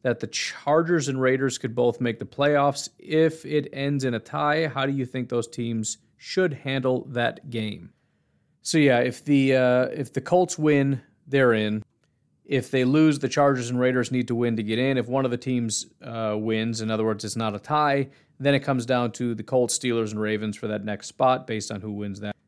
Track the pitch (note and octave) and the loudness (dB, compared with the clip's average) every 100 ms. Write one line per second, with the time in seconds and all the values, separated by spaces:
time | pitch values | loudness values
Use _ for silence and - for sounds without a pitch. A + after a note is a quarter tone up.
0 | B2+ G#2+ G#2+ - - - - D#3 E3+ E3+ | -2 -2 -4 -6 -6 -6 2 2 4 0
1 | C#3 C3+ B2+ B2+ C3+ - B2 A#2 B2 - | 0 0 2 2 0 -2 -6 0 0 2
2 | A#2+ A2 A#2+ - C#3+ D3 C#3+ C#3+ - _ | -4 -4 -10 0 2 4 2 0 -12 _
3 | - D#3 D#3+ D#3+ - D3+ C#3+ - C#3 C#3+ | -2 2 2 0 -2 -2 -2 -4 -2 0
4 | C3 A2+ - D3 D3 D#3 D#3 C#3 C3+ C#3 | 0 -2 -4 -2 0 0 -2 -2 -2 -2
5 | B2 C3 B2 A#2+ A2+ - A#2 A2+ G#2+ - | -4 -6 -4 -4 -4 -6 -4 -4 -4 -10
6 | _ _ - - F3+ C3+ C3 C3+ C3 B2+ | _ _ -4 0 0 -2 -4 -2 0 0
7 | - B2 A#2+ - C3 A#2+ G#2+ G#2 - _ | -2 -2 -2 -2 -8 -6 -6 -8 -16 _
8 | _ _ _ _ _ _ - E3 C#3+ A#2+ | _ _ _ _ _ _ 0 4 6 4
9 | B2 - C#3+ C#3+ C3+ C3 B2+ B2+ B2+ D3+ | 2 -4 2 4 4 4 4 4 2 -4
10 | B2+ - - F3+ F3 - D3+ D3 C#3 C3 | -6 -6 2 2 2 0 2 4 2 -2
11 | _ _ - C#3 B2+ A2 G#2+ G#2+ - _ | _ _ -2 4 4 4 0 -4 -8 _
12 | _ _ _ _ - C3+ - C3 B2+ D3+ | _ _ _ _ -2 -2 0 0 4 6
13 | D#3 C#3+ C3+ D3 C#3+ C3 A#2+ B2 B2+ B2+ | 4 4 0 2 4 2 -2 0 2 2
14 | A#2 B2+ B2 A#2 A#2+ A2+ G#2+ A2+ C3+ C3 | 0 -2 -2 0 0 -2 -2 0 0 0
15 | A#2+ C3+ C3 A#2+ C3 B2+ A#2 - - _ | 0 -2 0 -2 -2 -2 -2 -6 -10 _
16 | - A#2 A2 G#2+ G#2+ A2 A2+ A2 A2 A2 | -12 -6 -4 -2 -2 -2 -2 -4 -2 0
17 | A2 G#2 G#2+ A2+ A2 G2+ - D3+ D3 C#3 | 0 -2 -6 -4 -4 -4 -2 0 2 0
18 | C#3 _ _ _ C3+ C#3 C#3+ C3 A#2 B2 | -2 _ _ _ 2 2 0 -2 0 0
19 | A#2+ - B2 A2 G#2 C3 B2 - B2+ A#2 | 0 -2 -4 -4 0 2 2 0 0 -2
20 | G#2+ G#2+ G#2+ G#2+ G#2+ G#2 G#2+ G#2 G#2 G2+ | -2 -4 -2 -2 -4 -6 -6 -6 -6 -8
21 | - - C3+ B2+ - A2 - G#2 G#2+ G#2 | -10 0 2 2 -2 -8 -6 -10 -8 -8
22 | G#2 G2 G#2 - | -8 -8 -10 -12